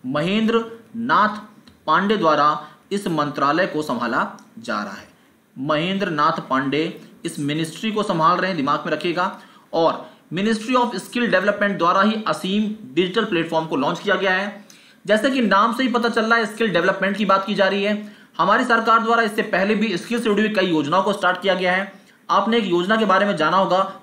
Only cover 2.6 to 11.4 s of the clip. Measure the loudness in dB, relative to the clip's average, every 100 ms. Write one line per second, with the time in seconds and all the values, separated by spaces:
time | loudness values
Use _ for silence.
2.6 | -8 -20 _ -6 -2 -2 -2 0 0 2
3.6 | 0 -2 -4 -4 -2 -2 -4 -8 -20 -16
4.6 | -6 -6 -6 -12 -20 _ _ _ _ -10
5.6 | -2 -2 0 -2 -2 0 0 0 -2 -2
6.6 | 0 0 -2 -6 -20 -12 -10 -6 -4 -2
7.6 | -4 -4 -4 -2 -2 2 2 2 0 -2
8.6 | -2 -2 -2 -4 -2 -2 -4 -6 -20 -20
9.6 | _ 0 0 0 -12 -20 _ -4 -2 -2
10.6 | 0 0 0 -4 -6 -2 0 2